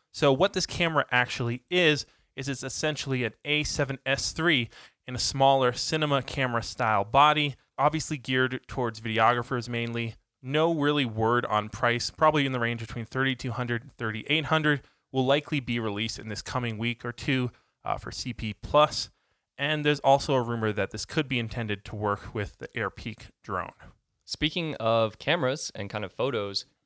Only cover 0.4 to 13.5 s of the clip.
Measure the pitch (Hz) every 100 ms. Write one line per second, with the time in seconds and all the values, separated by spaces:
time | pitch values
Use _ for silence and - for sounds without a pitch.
0.4 | 196 190 - - 170 156 - 123 123 -
1.4 | 117 123 - 180 165 147 - _ _ -
2.4 | 131 131 135 - 156 147 135 127 117 -
3.4 | 143 151 147 - 135 135 - 135 - -
4.4 | 165 143 117 - - _ - 127 - 135
5.4 | 135 135 123 120 - 156 151 139 120 147
6.4 | 131 117 - - 117 107 104 135 147 151
7.4 | 147 131 _ - 143 156 - 147 120 131
8.4 | 127 127 - - 120 110 113 110 113 120
9.4 | 117 127 117 120 117 117 113 - _ _
10.4 | 127 147 165 165 143 147 127 110 110 120
11.4 | 120 107 104 - 120 120 - - 156 151
12.4 | 135 131 117 117 113 123 113 131 135 123
13.4 | 127